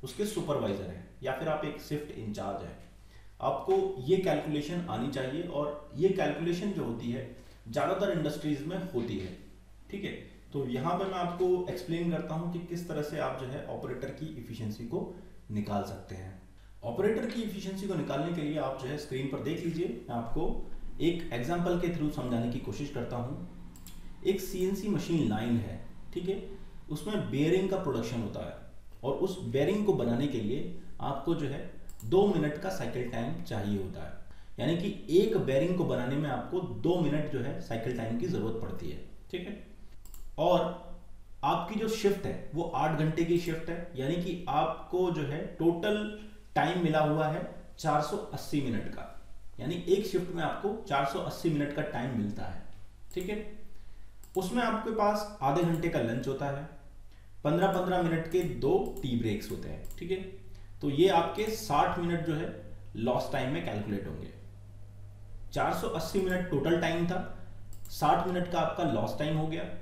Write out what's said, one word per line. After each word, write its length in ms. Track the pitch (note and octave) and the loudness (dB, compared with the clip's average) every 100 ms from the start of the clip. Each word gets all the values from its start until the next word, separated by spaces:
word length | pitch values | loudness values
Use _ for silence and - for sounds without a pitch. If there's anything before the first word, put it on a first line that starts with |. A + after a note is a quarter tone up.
उसके 200 | C3 - G#3 | -8 -2 -2
सुपरवाइजर 580 | F3 D3+ C#3 G#2+ G2 | 0 0 2 2 0
हैं 340 | F2 - - - | -4 -8 -12 -8
या 100 | C3 | -4
फिर 160 | - D#3 | -2 0
आप 160 | D3+ | 0
एक 160 | D3 - | 0 -6
शिफ्ट 300 | - D3 - | -4 -4 -4
इंचार्ज 500 | G#2 G#2 G#2 G2+ G2 | -8 -6 -4 -4 -4
हैं, 140 | F2 - - - - - - - | -6 -12 -16 -20 -20 -18 -18 -4
आपको 540 | - - - F#3+ - - | -2 0 2 4 4 -2
ये 140 | C3 F#3 | 4 4
कैलकुलेशन 680 | F#3 D3 D#3 D3 C#3+ F3 F3 | 6 2 2 -2 0 -4 -2
आनी 200 | A2+ C3 | -2 -2
चाहिए। 320 | C#3+ B2+ D3 | -2 -2 -2
और 480 | F3 C#3+ D3 - - - | -2 -2 -2 -4 -10 2
ये 120 | F#3+ | 4
कैलकुलेशन 640 | G3 - D3 E3+ E3+ G#3 | 4 2 2 0 0 0
जो 120 | E3+ | -2
होती 260 | A#2+ A2+ A#2 | -2 -2 -2
है 120 | A#2+ - - - - - | -4 -6 -12 -16 -18 -4
ज़्यादातर 440 | A2 - F#3+ G3+ | 0 2 2 2
इंडस्ट्रीज 540 | E3+ D3 - D3+ C#3+ D#3+ | 2 0 0 0 0 -2
में 100 | F#3 - | -4 -2
होती 260 | - G#2+ G2 | -2 0 -2
है, 140 | F#2 - - - - - - | -4 -10 -14 -20 -20 -20 -10
ठीक 140 | G3+ | -6
है। 60 | G#3 A2+ - - - | -6 -6 -12 -18 -8
तो 140 | C#3+ B2+ | -4 -2
यहाँ 260 | B2 D#3 | 0 0
पे 100 | F#3 | 0
मैं 140 | F#3+ F3+ | 0 0
आपको 480 | F3 F3 F3+ F3+ F3 | -2 2 4 4 2
एक्सप्लेन 400 | - - E3 E3+ | -4 -2 0 2
करता 240 | D#3 - | 0 0
हूँ 180 | D#3+ F3 | -2 -2
कि 140 | E3+ - | -4 -4
किस 220 | E3+ - | -4 -4
तरह 140 | D3+ | -2
से 140 | D3 D#3+ | -2 -2
आप 180 | C3 - | -2 -2
जो 60 | B2+ | -6
है 160 | - - | -6 -6
ऑपरेटर 420 | - - - - | -6 -6 -6 -6
की 220 | - D#3 - | -6 -8 -8
एफिशिएंसी 480 | G#2+ A2+ A2 G#2 A#2 | -10 -6 -4 -4 -4
को 200 | E3+ - - - - - | -4 -4 -10 -16 -18 -6
निकाल 300 | G#2 G2+ G2+ | -2 0 0
सकते 300 | F#2+ - - | -2 -6 -10
हैं। 260 | F#2+ F#2 F#2+ - - - - | -10 -10 -12 -16 -20 -20 -10
ऑपरेटर 420 | - A#2+ G#3 A3 - | -6 2 4 4 0
की 160 | A#3 | -2
एफिशिएंसी 460 | G#3+ - F#3 F#3+ G3+ | -4 -4 -6 -4 -2
को 60 | |
निकालने 400 | F3 C3+ - E3+ | 0 0 0 0
के 80 | E3+ | 0
लिए 160 | D3 D3+ | 0 0
आप 180 | C3+ C3+ | 0 -2
जो 60 | B2+ | -4
है 100 | D3 | -4
स्क्रीन 300 | - C3 C3+ | -4 -2 -2
पर 140 | B2+ | -2
देख 220 | C3+ D#3+ | -2 -2
लीजिए, 400 | E3 D3+ F#3+ A#3 - | -2 0 -2 -2 -4
मैं 80 | A#2+ | -4
आपको 580 | A#2 - A#2+ A#2+ - - - - | 0 2 4 2 0 -2 -4 2
एक 300 | D#3 F3 - | 2 2 -2
एग्जांपल 460 | A#2+ C3+ F3 F3 E3+ | -2 0 2 4 4
के 80 | F3 | 2
through 240 | - D3 | 2 0
समझाने 380 | C#3+ B2+ A#2+ A#2+ | 0 0 2 2
की 80 | A#2+ | 0
कोशिश 300 | - G#2+ C#3+ | -4 -4 -4
करता 260 | B2+ - A#2+ | -4 -4 -2
हूँ। 300 | A#2+ E3+ - - - - - - - - - | -4 -4 -8 -10 -14 -14 -12 -10 -10 -4 2
एक 140 | G3 | 2
सीएनसी 460 | - F#3 F#3 G3+ A3 | 0 0 2 2 2
मशीन 380 | E3+ - E3 A#2 | 0 2 4 4
लाइन 280 | G#2+ A#2 A#2 | 2 4 2
है, 220 | G2 - - - - | 2 -6 -8 -10 -6
ठीक 140 | F3+ F3+ | -4 -2
है, 140 | G3 - - - - - | -2 -4 -10 -10 -12 -6
उसमें 420 | D3+ - G3+ B2+ | -6 -2 -2 0
बेयरिंग 380 | C#3 D#3 F#3+ F#3+ | 2 4 4 4
का 60 | F#3+ | 0
प्रोडक्शन 420 | G#3 D#3+ A#2 A#2 | 0 0 0 -2
होता 180 | G#2 - | -2 -4
है 140 | D#2 - - - - - | -6 -8 -12 -12 -12 -6
और 100 | C3+ C#3 | -2 0
उस 220 | F#3 F3+ A#2 | 0 0 0
बेयरिंग 380 | B2+ D#3 G#3 G#3 | 4 6 6 4
को 60 | |
बनाने 320 | D#3 A#2 A#2+ C#3+ | 4 4 4 2
के 120 | A#2 | 2
लिए 400 | G#2 C3+ E3+ - - - | 0 0 0 -4 -6 -4
आपको 320 | - - - | -2 -2 0
जो 140 | D#3+ C#3 | 0 0
है 100 | C#3+ - - - - | -2 -6 -8 -8 -8
दो 220 | G#2+ F3+ G#3 | 4 6 8
मिनट 300 | E3 D3+ D3+ | 6 2 0
का 100 | F#3+ | -2
साइकिल 400 | F#3+ A#2 B2 A#2+ | -2 -2 -2 -2
टाइम 320 | A#2 A#2 A2 | -2 -2 -2
चाहिए 340 | - A#2+ G#2+ G2+ | -2 -2 0 0
होता 240 | F#2 F2+ | 0 -4
है, 100 | - - - - - - | -6 -6 -8 -10 -10 -2
यानी 160 | B2 E3+ | 0 2
कि 420 | G#3 G3+ - E3 | 0 -4 4 6
एक 180 | A3 F#3+ | 8 4
बेयरिंग 380 | B2+ C3+ E3+ F3+ | 4 4 4 4
को 60 | |
बनाने 320 | D3 B2 B2 C#3+ | 2 2 2 0
में 120 | D3 | 0
आपको 300 | B2 - F3+ F#3 G#2+ | -2 -2 -2 -2 0
दो 160 | D#3+ F3+ | 2 4
मिनट 300 | D3+ D3+ D3 | 4 2 0
जो 80 | C3 | 0
है 200 | C3 - | -2 -4
साइकिल 360 | - A#2 B2+ A#2+ | -4 -4 -2 -2
टाइम 220 | A2+ A2+ | -2 0
की 80 | - | 0
ज़रूरत 340 | - G#2+ - | 0 0 -2
पड़ती 280 | - - - | -2 -4 -4
है, 80 | - - - - | -6 -8 -12 -8
ठीक 160 | F3+ F3+ | -8 -6
है। 80 | G#3 - - - - - - - - | -10 -12 -14 -12 -12 -12 -10 -8 0
और 580 | D#3 - F3 - - - - - - - | 6 6 4 -2 -10 -12 -10 -14 -14 -2
आपकी 300 | C#3+ E3+ F3 | 2 2 0
जो 140 | G#3+ A3 | 0 0
शिफ्ट 360 | A3 G3+ - A#2 | 4 4 4 0
है 240 | - - | -4 -4
वो 160 | D3+ E3+ | -2 0
आठ 240 | C3 D#3 D3+ | 2 2 4
घंटे 260 | D#3 E3 | 2 4
की 140 | E3 E3+ | 4 4
शिफ्ट 280 | - D#3+ - | 2 -2 -2
है, 220 | E3+ - C3 | -6 -6 -4
यानी 200 | C3+ F3 | 0 0
कि 280 | F3 C#3 - | 0 -2 0
आपको 600 | D3+ D#3+ - - F3+ F3+ | 2 2 0 -2 2 2
जो 120 | D#3 | 2
है 200 | C3+ D3+ F#3 - | 0 -2 -4 2
टोटल 600 | E3 E3+ G#3 G#3 G#3 - - - - | 4 4 2 2 0 -8 -12 -14 -2
टाइम 280 | - D3+ F3+ | 2 4 4
मिला 180 | E3 D#3 | 4 6
हुआ 240 | D3 D#3 D3+ | 6 6 4
है 180 | D#3 - - - - | 2 -4 -10 -14 -4
चार 240 | D#3+ D3+ | 2 4
सौ 140 | D3+ - - | 2 -2 -4
अस्सी 280 | - - D3+ | -6 0 0
मिनट 260 | C3 G#2+ - | 2 0 -2
का, 160 | - - - - - - - | -6 -8 -10 -10 -10 -8 -6
यानी 240 | B2+ F3 F3 | -4 -4 2
एक 180 | G3 G#3 | 2 4
शिफ्ट 280 | F#3 F3 | -2 -2
में 80 | E3+ | -2
आपको 320 | D3+ - G3+ A3+ - | -2 0 -2 -2 0
चार 160 | C#3 C#3 | 2 2
सौ 120 | F3+ | 0
अस्सी 300 | C#3 - E3+ | -4 0 2
मिनट 240 | D3+ C#3+ | 2 0
का 80 | - | 0
टाइम 340 | C#3 - B2+ A2+ | -2 -2 -2 0
मिलता 260 | G#2 G#2 | -2 -2
है, 220 | G2+ F2+ - - - - - | -4 -4 -6 -8 -10 -12 -8
ठीक 140 | - F3+ | -4 -2
है। 180 | G#3+ G#3+ - - - - - - - - - | -4 -4 -6 -6 -6 -8 -8 -10 -10 -6 -2
उसमें 260 | F3+ A#3+ | 0 2
आपके 280 | A#3 G#3+ A3+ | 2 2 0
पास 460 | G#3+ G#3 G#3 - - | 2 4 4 0 0
आधे 200 | E3 F3 | 2 4
घंटे 260 | E3 E3 E3+ | 4 4 2
का 120 | D3 | 2
लंच 260 | A#2+ A#2 - | 2 0 0
होता 180 | C3+ C#3 | -2 -2
है, 180 | C#3 D#3 - - - - - - - | -4 -6 -12 -14 -14 -16 -16 -16 -2
पन्द्रह 220 | D3 E3 G3 | 2 6 6
पन्द्रह 340 | F#3 F3+ F3+ | 4 4 4
मिनट 240 | E3+ D#3+ D#3+ | 4 2 4
के 140 | F#3 F3 A#2+ | 2 2 2
दो 120 | C3 - - | 4 4 4
टी 220 | - C3 A#2 | -2 0 2
ब्रेक्स 320 | A2 G2+ - | 2 0 -2
होते 180 | - - | -6 -4
हैं, 140 | D#2 - - | -6 -6 -6
ठीक 120 | E3+ | -2
है। 60 | F#3+ G3 - - - - - | -2 -2 -10 -12 -12 -12 -4
तो 100 | D3 | 0
ये 180 | C3+ F#3 | 6 8
आपके 340 | F3 E3+ - A3 | 8 4 0 0
साठ 480 | G#3+ - D3 F3 E3+ | 0 2 4 6 4
मिनट 280 | E3+ E3+ D#3 | 2 2 2
जो 80 | |
है 120 | D3+ - - - - - - | 0 -2 -6 -10 -10 -10 -2
लॉस 320 | A#2 - - | 2 2 2
टाइम 200 | C3+ B2+ | 0 0
में 120 | D#3+ | 0
कैलकुलेट 420 | - G#2 G#2 G2+ E2 | -2 -4 -2 -4 -4
होंगे। 240 | D#2 - - - - - - - - - - - - - | -8 -10 -12 -14 -16 -16 -14 -14 -14 -14 -14 -12 -10 -6
चार 200 | - C3 | 0 0
सौ 140 | F3 F#3+ | 0 -2
अस्सी 300 | D#3 - G3 | -2 0 2
मिनट 280 | F#3 F#3 F3 | 2 2 2
टोटल 300 | C#3+ D#3 E3+ | 2 4 4
टाइम 260 | E3+ E3 F3 | 4 2 2
था, 120 | F3+ - - - - - - - | 0 -2 -6 -8 -10 -8 -8 -6
साठ 360 | - - F3 F3+ | 0 4 6 4
मिनट 240 | F3+ E3+ | 0 0
का 80 | E3+ | 2
आपका 240 | D#3+ - | 2 2
लॉस 340 | E3 A#2 G#2 - | 2 2 0 0
टाइम 180 | D3+ D#3 | 0 2
हो 100 | D#3 | 0
गया 160 | E3 F#3+ - | -2 -4 -6